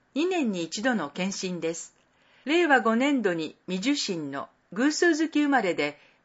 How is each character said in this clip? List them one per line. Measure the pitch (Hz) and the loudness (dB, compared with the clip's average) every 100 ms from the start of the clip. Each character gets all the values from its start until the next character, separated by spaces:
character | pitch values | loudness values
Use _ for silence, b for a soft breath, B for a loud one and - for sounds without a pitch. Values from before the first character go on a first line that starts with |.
| _ | _
二 | 269 359 | -2 0
年 | 359 240 | 0 0
に | 180 | -2
一 | 165 - | -6 -4
度 | 247 | -2
の | 220 143 | -2 -4
検 | - 190 190 | -4 -4 -4
診 | 185 175 | -6 -4
で | 160 | -4
す。 | 170 - _ _ b b b | -6 -12 _ _ b b b
令 | 254 330 330 | 0 2 4
和 | 262 | 4
五 | 220 226 | 4 2
年 | 277 269 | 2 2
度 | 208 | 0
に | 170 156 - - | -2 -6 -10 -6
未 | 185 233 | -2 0
受 | 285 | -2
診 | - 170 147 | -2 -6 -6
の | 139 - _ _ | -8 -10 _ _
偶 | 185 285 | 0 0
数 | 302 349 | 4 2
月 | 302 320 294 | 2 0 0
生 | 294 | 2
ま | 262 | 2
れ | 190 | 2
で、 | 151 147 b b b | 0 -2 b b b